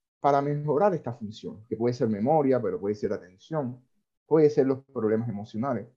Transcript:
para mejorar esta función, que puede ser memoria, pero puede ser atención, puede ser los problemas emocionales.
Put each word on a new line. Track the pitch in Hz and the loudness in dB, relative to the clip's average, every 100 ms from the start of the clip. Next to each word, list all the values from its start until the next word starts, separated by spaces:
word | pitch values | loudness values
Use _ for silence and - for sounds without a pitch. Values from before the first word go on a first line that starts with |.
| _ _ | _ _
para | 143 139 | 2 2
mejorar | 143 147 147 143 202 | 2 -2 0 2 2
esta | 165 123 | 0 -4
función, | 120 104 - 85 - - | -8 -12 -12 -14 -14 -10
que | 107 | -2
puede | 120 120 | -2 0
ser | 117 | 0
memoria, | 101 120 160 139 123 | 0 2 2 4 2
pero | 104 90 | 0 -2
puede | 98 | -4
ser | 107 101 | -4 -4
atención, | 98 87 92 - 156 123 127 _ _ _ _ - | -6 -10 -20 -8 -6 -6 -10 _ _ _ _ 0
puede | 156 151 | 4 6
ser | 147 131 | 4 2
los | 131 | 0
problemas | - 120 107 110 120 | -6 -4 0 0 -2
emocionales. | 101 107 110 139 113 104 | -8 -8 -6 -4 -6 -8